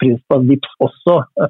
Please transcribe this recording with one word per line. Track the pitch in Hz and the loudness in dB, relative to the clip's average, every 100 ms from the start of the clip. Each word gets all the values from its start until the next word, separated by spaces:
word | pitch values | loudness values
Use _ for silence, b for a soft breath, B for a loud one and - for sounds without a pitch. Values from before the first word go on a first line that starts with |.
pris | 131 127 _ | 0 -2 _
på | 139 | 0
at | 127 | 2
Vipps | 139 - - | 0 -2 -6
også, | - _ 175 170 - | -6 _ 0 0 -2
eh, | - | -6